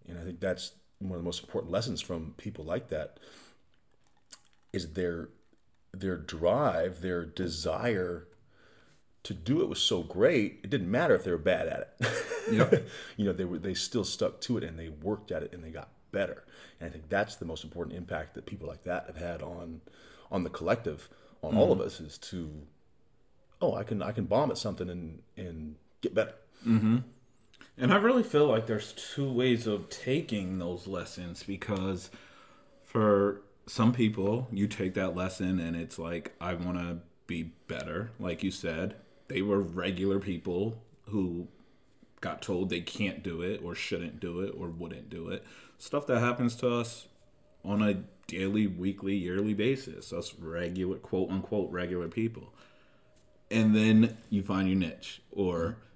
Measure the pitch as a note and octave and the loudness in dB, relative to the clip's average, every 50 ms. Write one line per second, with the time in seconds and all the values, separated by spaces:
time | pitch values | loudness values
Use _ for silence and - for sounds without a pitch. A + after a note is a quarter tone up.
0 | - - E2+ E2+ E2+ F#2 F2 E2+ F#2+ F#2 F2+ - - - - _ _ _ _ _ | -18 -14 -12 -10 -10 -10 -8 -4 -2 -2 -2 -2 -4 -12 -14 _ _ _ _ _
1 | G2 F#2 F#2 F2 E2+ F2 E2+ - - - - - - - F2+ G2+ A2+ B2+ F2+ D#2 | -6 -6 -4 -4 -4 -4 -4 -6 -8 -6 -6 -6 -4 0 -2 -2 0 -2 -4 -6
2 | - - F2+ E2 E2 D#2+ - - - G#2+ - - D2+ D#2+ F2 B2 B2 - - D2+ | -6 -6 -6 -6 -6 -10 -12 -10 -10 -10 -10 -8 -6 -4 -4 -4 -4 -4 -6 -6
3 | D2 - - - - - - - - - _ _ _ _ _ _ _ _ _ _ | -6 -8 -12 -18 -20 -20 -20 -20 -20 -20 _ _ _ _ _ _ _ _ _ _
4 | _ _ _ _ _ _ - - _ _ _ _ _ _ - G2 E2 D#2 D#2 F#2+ | _ _ _ _ _ _ -20 -20 _ _ _ _ _ _ -6 -6 -6 -4 -2 0
5 | F2+ F2 E2+ E2+ - - - _ _ _ _ _ _ _ _ _ _ _ - F#2 | 0 0 0 -2 -6 -10 -14 _ _ _ _ _ _ _ _ _ _ _ -10 -4
6 | G2 F#2+ F2+ D#2+ D#2 - - D#2 E2 F2 G#2+ C#3 D3 A#2+ F2 E2 E2 F#2 F2+ E2 | -2 -2 -2 -4 -6 -8 -6 2 2 4 4 4 4 2 2 2 0 -2 -2 -4
7 | F2 F#2 F2+ F2 E2 D#2+ - - F#2 E2+ E2 D#2 D#2 F2+ D#2+ F#2+ A#2 B2 A2 F#2 | -4 -2 -2 -2 -4 -6 -4 -4 -4 -2 -2 -4 -4 -2 -2 0 0 0 0 0
8 | F2+ F2 F2 E2+ - - - _ _ _ _ _ _ - - - - _ _ _ | 0 -2 -4 -8 -10 -14 -20 _ _ _ _ _ _ -20 -20 -20 -20 _ _ _
9 | _ _ _ _ _ - F#2 D#2+ D#2+ A2 C#3+ E3+ - - - - - - A2 F2+ | _ _ _ _ _ -10 -10 -6 0 0 2 2 2 0 0 0 2 2 2 2
10 | E2 D2+ - F2+ A2 D#3 F3 B2+ G#2 - - - - G2 B2 B2+ F2+ F2 G#2+ C3 | 0 -2 4 6 6 8 8 6 2 2 -2 -8 -6 -2 -2 -2 0 2 2 2
11 | F3 D#3 G#2 F2 - F#2 F2 D#2 D2+ F#2 F2+ D#2+ E2 E2 D2 - - - - - | 6 6 6 6 4 0 -2 2 4 4 4 4 2 -2 -2 -4 -6 -10 -6 -4
12 | - - - - - - A#4+ A4+ - - A2+ G#2+ B2 - - - - - - - | -2 -2 -2 -4 -4 -4 -6 -4 0 0 4 4 6 6 6 4 4 -2 -10 -14
13 | - - - - G#2 G2 E2+ F2 F#2 F2 F2+ D#2 F2+ G2 F#2 - - - - A#2+ | -14 -12 -2 0 0 2 2 0 -2 -4 -4 -4 -4 -4 -4 -4 -4 -2 0 -2
14 | F#2+ - - - G#2+ - - - - - A#2+ G#2+ - D#2+ E2 D#2+ E2 D#2+ D#2 D2+ | 0 -2 -2 -2 -2 -2 -2 -4 -4 -2 -2 -2 -2 -4 -8 -10 -10 -10 -12 -6
15 | D#2 G2 G#2 G#2 - - F2 D#2 D#2 - - E2+ E2 E2 E2 E2 - - - _ | -4 -2 -2 -4 -4 -6 -6 -6 -6 -6 -10 -12 -12 -12 -12 -12 -14 -14 -20 _
16 | _ _ - G2 G2 E2+ - - - - - - - - - - E2 E2 D#2+ D#2 | _ _ -4 -2 -2 -2 -4 -10 -14 -20 -20 -20 -20 -20 -16 -12 -12 -12 -10 -12
17 | D#2 D#2 G2 G2 G#2+ - - - F#2+ D#2+ D#2+ - - D#2 - F2 E2+ D#2+ - F2+ | -8 -2 -2 -2 -2 -2 -6 -10 -8 -8 -8 -8 -10 -12 -8 -8 -8 -6 -8 -10
18 | E2+ E2 - D#2 D#2+ - - - - - G#2 F#2+ - - D#2 - - F2+ F2 F#2 | -8 -6 -6 -8 -8 -8 -12 -16 -12 -12 -12 -10 -10 -12 -12 -10 -6 -4 -4 -4
19 | - - - E2 F2 F2 E2+ - - - E2+ E2+ E2+ E2 E2 D#2+ - - - - | -6 -8 -10 -8 -8 -6 -6 -8 -8 -10 -10 -10 -10 -12 -12 -14 -16 -20 -20 -20
20 | - - - - - - - F#2+ F2 E2+ - - D#2+ F2+ A2+ A#2+ - - D2+ D2 | -20 -20 -20 -20 -12 -4 -2 -2 -2 -2 -4 -2 2 2 2 2 2 -4 -6 -6
21 | - - - - - - - - - D#2 F#2+ G#2+ - - - F#2+ - - - - | -12 -18 -20 -20 -20 -20 -14 -8 -4 2 6 6 8 8 6 4 2 -2 -6 -8
22 | E2 D2 - - - - - F2+ E2 D#2 D2+ D2+ D2 D2 - _ _ _ _ _ | -12 -14 -14 -14 -12 -8 -8 -6 -6 -8 -10 -12 -14 -16 -20 _ _ _ _ _
23 | _ _ _ _ - _ _ - _ _ _ _ - - D3 B2 A2 - - G2+ | _ _ _ _ -20 _ _ -20 _ _ _ _ 0 0 0 0 -4 -4 -4 -4
24 | - - A2 A2 G2 - G2+ B2 D3 C3+ - - - G#2+ F2 - F#2 F2+ F2 F2 | -4 -4 -2 -4 0 2 2 2 2 2 0 -2 -4 -4 -4 -4 -6 -6 -6 -8
25 | E2+ D#2+ D#2+ - - _ _ - F#2+ F2 E2 D#2+ D#2 D2+ D2+ - _ _ _ _ | -8 -10 -12 -14 -18 _ _ -12 -10 -10 -8 -10 -10 -10 -12 -14 _ _ _ _
26 | - - - G#2+ G#2 - - - - _ _ - - A#2 A2+ A2 G#2+ A2 A#2 B2+ | -6 0 2 2 0 0 -4 -14 -20 _ _ -6 2 4 6 6 6 6 4 4
27 | B2 - - - - _ _ _ _ _ - - - - _ - B2+ B2+ F3 G#3 | 2 -2 -10 -20 -20 _ _ _ _ _ -20 -20 -20 -20 _ 0 4 6 6 8
28 | G3+ A#3 C4 B3 A3 - - D3 D3+ C#3+ A2+ A2+ A2+ A#2 A2+ G#2 - - - - | 8 6 6 6 4 4 6 6 6 6 6 4 2 0 -2 -2 -2 -6 -10 -10
29 | - - - C#3+ C#3 C#3 B2+ A#2+ B2+ C3 A#2+ A2+ A2+ A2 G#2 G2 E2+ - - - | -12 -8 -4 -2 -2 0 2 2 4 4 4 4 2 0 0 -2 -2 -8 -12 -8
30 | - B2+ C3 F3 - - A2+ G#2 F#2+ F2+ F#2+ F#2 F2 F2 F2+ F2 - G2 F#2+ F2 | -2 0 0 0 0 -2 -2 -2 -2 -2 -2 -2 -2 -4 -4 -6 -6 -6 -6 -6
31 | F2 - - F#2 F2+ F2 E2+ - - - G2 F#2 - - G#2 F#2 F#2+ G2 F#2+ F2 | -6 -8 -8 -10 -8 -10 -10 -10 -8 -8 -8 -6 -2 -2 -2 -2 0 -2 -2 -4
32 | - - - - - - - - - - - - - - - - - - - A#2 | -6 -10 -16 -20 -20 -20 -20 -20 -20 -20 -20 -20 -20 -20 -20 -20 -20 -2 2 4
33 | G#2+ G#2 G2+ G2 G2+ G2+ G2 - - - _ _ _ - - - A2 A#2 B2 A#2+ | 6 8 8 8 6 4 2 -2 -10 -18 _ _ _ -8 0 6 6 6 6 6
34 | A2+ G#2+ A2 - F#2+ G2+ A2 B2 C3 B2 A#2 G2 G#2 - - - G2 F#2+ F#2+ G#2 | 4 4 4 2 2 2 2 2 0 -2 0 0 0 0 0 -2 -2 0 0 0
35 | F#2+ F#2 E2+ F2+ F#2 F#2 - - F#2+ F#2 F#2+ F2+ E2 E2 E2 E2+ E2+ - - - | 0 0 0 -2 -2 -2 -2 -2 0 2 2 2 0 -2 -2 -4 -6 -6 -8 -8
36 | E2 E2 F2 F2+ - - - - E2+ F2+ F2+ E2+ F2+ F2+ F2+ F2 F2 F2 E2+ E2+ | -6 -6 -6 -6 -8 -10 -12 -6 -6 -4 -4 -2 -2 -4 -2 -2 -4 -4 -6 -6
37 | - - _ _ _ - F2 E2 F2 E2+ - - _ - - - D2 D2+ D#2+ F2+ | -10 -14 _ _ _ -6 -6 -6 -6 -8 -10 -16 _ -8 -8 -6 -6 -4 -4 -4
38 | A2+ A#2 - - - F2+ E2 - G#2 F#2+ - - - E2+ D#2 E2 F#2 G2+ - - | -6 -6 -8 -6 -4 -4 -4 -2 -2 -2 -2 -2 -4 -4 -2 -2 -2 -4 -6 -10
39 | - - - - - - - F2+ G2 G#2 G2+ G2+ G2 E2+ E2 F#2 F2 F#2+ F#2+ F2 | -18 -20 -20 -20 -16 -6 -2 -2 2 4 4 4 2 0 -2 -2 -2 -2 0 0
40 | F#2+ G2 F#2+ G2 F#2 G2 F2+ E2 - F#2 F2 F2+ G#2 A2+ A#2 A2+ - - - _ | 2 2 2 2 0 -2 -4 -4 -4 -2 -2 0 0 -2 -4 -6 -14 -20 -20 _
41 | _ - G#2 G#2 F#2+ F2+ E2+ F2 F2 - - - - _ _ _ _ _ _ _ | _ -4 -2 0 0 0 -2 -4 -8 -10 -14 -20 -20 _ _ _ _ _ _ _
42 | - _ _ - - F#2+ D#2 - - - G2 F2 G2 F2+ F2 F2 F2 - - - | -20 _ _ -10 -8 -8 -6 -6 -4 -2 0 0 0 0 -2 -4 -4 -6 -4 -2
43 | G#2+ F#2+ F2 - - F#2+ E2 E2 F2 F#2 F2 - - E2+ F2 - - - G2+ F2 | -2 -2 -2 -4 -6 -6 -4 -4 -4 -4 -4 -4 -6 -8 -8 -8 -4 -4 -4 -4
44 | E2+ D#2+ D2+ - - F2 E2+ F2+ G2 G2 - - F2 E2+ E2 E2 F2 D#2+ D2+ D2 | -4 -6 -8 -8 -8 -6 -4 -4 -4 -4 -6 -8 -8 -8 -8 -8 -8 -8 -10 -12
45 | D2 C#2+ - F2 D#2+ E2 F#2 - - - - - - - - _ - - - C#3+ | -12 -12 -10 -10 -8 -8 -8 -8 -10 -14 -20 -20 -20 -20 -20 _ -10 -4 -4 -2
46 | C#3+ - B2+ A#2 A#2+ B2 A#2+ A#2+ B2 A#2+ A#2 - - B2 A#2+ A#2+ A#2 A#2 - - | 0 2 2 4 4 2 2 2 2 0 0 2 0 2 2 2 0 -2 -6 -12
47 | - - - _ - _ _ _ _ _ _ _ - F#2 G#2 G#2 G#2+ G#2 G2 F#2 | -16 -20 -20 _ -20 _ _ _ _ _ _ _ -4 0 2 4 4 4 4 2
48 | - - - - - - - F#2 F#2+ F#2+ G#2 G#2+ G#2+ G2 F2+ E2+ F2+ G2 F#2+ - | -2 -8 -16 -16 -12 -8 -4 -2 0 2 4 4 2 2 2 0 -2 -2 -2 -2
49 | G2 F#2+ G2+ G2 F2 F2 F2+ G2 G#2 G#2+ G#2+ G2 G#2 B2+ C3+ C3+ - - - - | -2 -2 0 0 0 0 0 0 2 2 2 2 2 2 0 0 -4 -10 -14 -14
50 | - - E2+ E2+ E2 - - - E2+ D#2+ E2 E2+ F2 E2+ F2 F#2 F#2 F#2 F#2+ - | -12 -8 -6 -6 -6 -8 -10 -10 -10 -6 -4 -4 -2 -2 -2 0 0 0 -2 -4
51 | - - - F#2 F#2 E2 F#2+ F#2+ - - A2 G#2 F2+ - E2+ F2+ F2+ F2 F2+ F2 | -4 -2 0 0 2 2 0 -2 -2 0 0 0 0 0 -2 -4 -2 -2 -2 -4
52 | E2+ E2 - A2+ A2 A#2 A2+ - - - - - - - - - - _ - _ | -4 -4 -2 0 -2 -2 -2 -6 -14 -18 -20 -20 -20 -20 -20 -20 -20 _ -20 _
53 | _ _ _ - _ _ _ _ _ _ G#2+ A2+ A2 G#2+ G#2+ G#2+ G#2+ A2 A2 A2 | _ _ _ -20 _ _ _ _ _ _ 4 6 8 8 8 8 8 10 10 10
54 | A#2 A2+ A2+ - - - A2 G2+ F#2+ - F#2+ F#2+ F#2+ F#2 F#2+ F#2+ F2 E2 - - | 10 8 4 -4 -4 0 0 0 2 2 2 2 4 4 4 4 2 0 -2 -8
55 | - - - - - - - - G2 F2+ F2 E2 E2 E2+ A2+ - - - - | -12 -14 -14 -14 -18 -10 -2 0 0 2 2 2 0 -2 -2 -6 -12 -20 -20